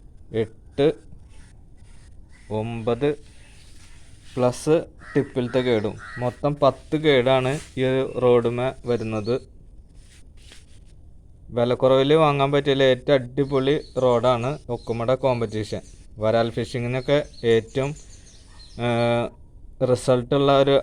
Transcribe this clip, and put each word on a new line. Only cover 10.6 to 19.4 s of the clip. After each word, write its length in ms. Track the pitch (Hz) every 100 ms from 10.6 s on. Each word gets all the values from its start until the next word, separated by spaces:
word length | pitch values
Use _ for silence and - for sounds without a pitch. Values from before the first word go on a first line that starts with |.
| - - - - - - - - - 117
വിലക്കുറവിൽ 540 | 120 120 131 135 139 160
വാങ്ങാൻ 280 | 151 143 139
പറ്റിയ 340 | 143 143 135 135
ഏറ്റവും 240 | 127 - 139
അടിപൊളി 580 | 120 131 135 139 135 151 - 127
റോഡാണ് 460 | 127 120 123 120 127 151 - 120
ഒക്കുമയുടെ 400 | - 117 117 131
കോമ്പറ്റീഷൻ. 580 | 139 120 110 107 104 101 - - - -
വരാൽ 240 | 107 117 117 120
ഫിഷിങ്ങിനൊക്കെ 640 | 113 127 120 127 127 147 - - 117
ഏറ്റവും, 380 | 113 107 135 139 151 - - - - - - - - 120
ഏഹ്, 420 | 117 117 117 - -